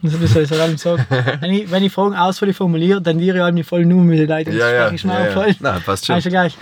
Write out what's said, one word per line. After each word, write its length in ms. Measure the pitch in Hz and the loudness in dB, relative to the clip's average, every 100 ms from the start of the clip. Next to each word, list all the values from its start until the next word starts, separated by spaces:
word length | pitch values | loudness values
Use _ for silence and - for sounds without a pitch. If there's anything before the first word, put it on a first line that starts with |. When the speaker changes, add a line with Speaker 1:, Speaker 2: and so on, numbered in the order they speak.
Speaker 1:
das 100 | 160 | -4
ist 200 | 160 165 | 0 2
so, 60 | 160 | 2
ich 80 | 147 | 2
sag 100 | 160 | 0
allem 160 | 165 156 | 0 -2
sag. 300 | 175 170 123 | -2 -2 0
Speaker 2:
<laughs> 320 | 131 123 131 | 0 -2 -2
Speaker 1:
Wenn 120 | 170 | -2
ich, 160 | 202 202 | -2 -2
wenn 120 | 185 | -2
ich 80 | 196 | 0
Fragen 220 | 185 196 190 | 0 -2 0
ausführlich 400 | 185 190 196 180 | -2 0 -2 0
formuliere, 460 | 185 160 175 196 | 0 0 2 0
tendiere 360 | 170 160 180 180 | 0 0 0 0
ich 40 | |
halt 120 | 175 | 0
mich 120 | 175 160 | 0 -2
voll 200 | 175 170 | 0 2
nur 160 | 180 | 4
mit 160 | 175 160 | 4 4
den 100 | 151 | 2
Leuten. 240 | 156 156 | -2 -2
Speaker 2:
Ja, 160 | 107 120 | 0 2
ja, 160 | 123 113 | 2 0
Speaker 1:
Ist 160 | 165 | 0
mir 80 | 190 | -4
Speaker 2:
ja, 40 | - | -2
ja. 60 | - | -2
Speaker 1:
aufgefallen. 280 | 190 208 - | 0 0 0
Speaker 2:
Nein, 220 | 139 92 90 | -2 -4 -4
passt 180 | 98 - | -4 -2
schon. 80 | 175 | -2
Speaker 1:
Also 120 | 180 | 0
gleich, 280 | 185 175 - | 0 -2 -4